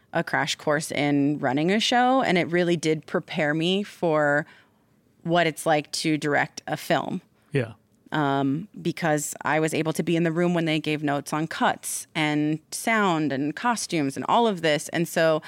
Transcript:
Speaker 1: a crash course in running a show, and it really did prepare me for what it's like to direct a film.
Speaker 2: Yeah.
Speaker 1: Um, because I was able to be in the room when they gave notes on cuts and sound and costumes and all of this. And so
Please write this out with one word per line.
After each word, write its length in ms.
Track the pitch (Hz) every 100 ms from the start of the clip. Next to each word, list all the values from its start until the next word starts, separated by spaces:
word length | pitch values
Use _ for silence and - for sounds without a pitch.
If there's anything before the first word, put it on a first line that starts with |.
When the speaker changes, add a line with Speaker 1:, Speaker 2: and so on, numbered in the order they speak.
| _
Speaker 1:
a 120 | 165
crash 320 | 165 135 139 -
course 360 | - 151 156
in 480 | - 147 143 143 147
running 320 | 135 135 165
a 80 | 214
show, 420 | - 247 247 269
and 160 | - 175
it 120 | 151
really 260 | 170 170 175
did 300 | 156 156 -
prepare 480 | 180 - 170 147
me 280 | 160 170 190
for 600 | 202 - 170 151 147 147 160 - _ _ _ _ _ _
what 240 | 170 170 165
it's 180 | 151 165
like 260 | 151 143
to 240 | - 165 151
direct 440 | 147 139 143 - -
a 80 | 151
film. 460 | - 139 - 185 - _ _
Speaker 2:
Yeah. 200 | 139 113 - _ _ _
Speaker 1:
Um, 540 | 156 143 139 139 147 208 -
because 540 | 165 - 170 151 147 -
I 180 | - 151
was 120 | 160
able 200 | 139 156
to 100 | 156
be 140 | 170 165
in 60 |
the 100 | 170
room 200 | 160 175
when 120 | 170 165
they 160 | 156
gave 200 | 151 151
notes 300 | 147 143 -
on 160 | 156 160
cuts 600 | - 233 - - - -
and 460 | 156 151 151 151 156 -
sound 640 | - - 226 196 160 151
and 240 | 135 147 151
costumes 640 | 240 220 - - 139 131
and 80 | -
all 200 | 208 233
of 140 | 185
this. 280 | 160 147 -
And 180 | 160 170
so 340 | 180 160 156